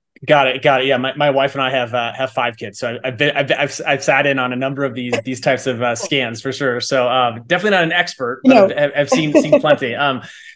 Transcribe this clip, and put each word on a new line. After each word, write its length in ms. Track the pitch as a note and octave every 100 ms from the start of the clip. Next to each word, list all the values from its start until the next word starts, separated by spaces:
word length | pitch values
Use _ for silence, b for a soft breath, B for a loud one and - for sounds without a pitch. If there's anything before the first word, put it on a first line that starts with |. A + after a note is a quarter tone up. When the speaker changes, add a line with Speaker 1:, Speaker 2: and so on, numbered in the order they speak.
| _ _
Speaker 1:
Got 220 | C#3+ D3 C3
it. 160 | C3
Got 200 | D3 C3
it. 40 | C3+
Yeah. 100 | B2+
My, 180 | C3 D3
my 140 | D3
wife 240 | C3+ C3+
and 60 | C#3
I 100 | C3
have, 220 | C3 A#2+
uh, 200 | A#2+ A#2
have 160 | - C3
five 260 | - A#2+ A#2
kids. 220 | A2 -
So 200 | A#2+ A#2
I've 140 | C3+ A#2+
been, 180 | D3 C#3+
I've, 140 | C#3+
I've, 300 | D3+ C#3+ - D#3
I've 180 | C3+
sat 220 | - C3+ C#3+
in 120 | C3+
on 140 | B2+
a 40 | B2
number 280 | C3+ C#3
of 100 | C#3
these, 180 | A#2+ B2 A#2+
these 160 | C3 B2
types 260 | D3 C3 C3+
of, 160 | A#2
uh, 140 | A#2+ A#2
scans 440 | - C#3 A#2+ A2+
for 100 | C3+
sure. 280 | B2 C#3 A#2+
So, 280 | A#2+ C3+ B2
um, 340 | B2+ B2 A2+ A#2
definitely 260 | F3 G#3
not 100 | F#3+
an 100 | E3
expert, 480 | F3 F3 - B3+ -
but 240 | C4 B3 F#3+
Speaker 2:
No. 80 | D3
Speaker 1:
I've, 160 | D3 C#3+
I've 120 | D3
seen, 240 | B3+ D3+
seen 260 | D3 D3+ D3
Speaker 2:
<laughs> 60 | D3+
Speaker 1:
plenty. 280 | C#3+ B2+
Um, 280 | A#2 C#3+ B2+ B B B